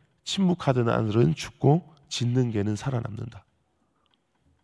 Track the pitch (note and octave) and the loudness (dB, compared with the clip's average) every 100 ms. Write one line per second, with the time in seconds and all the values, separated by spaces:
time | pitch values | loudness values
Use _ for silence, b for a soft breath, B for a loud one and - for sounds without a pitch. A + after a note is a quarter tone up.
0 | b b - - F#3 E3+ - B2+ A#2 A#2 | b b -8 0 0 2 0 2 2 2
1 | A2 G#2+ D3 D3+ - - C3+ D#3+ - - | 2 2 2 0 -8 0 2 2 0 -16
2 | _ - A#2+ B2 B2 G#2+ G2+ G#2 C#3 B2 | _ -4 0 0 0 0 -2 -4 -4 -6
3 | G#2+ G2+ - - - _ _ _ _ _ | -6 -10 -12 -14 -20 _ _ _ _ _
4 | _ _ _ _ _ _ | _ _ _ _ _ _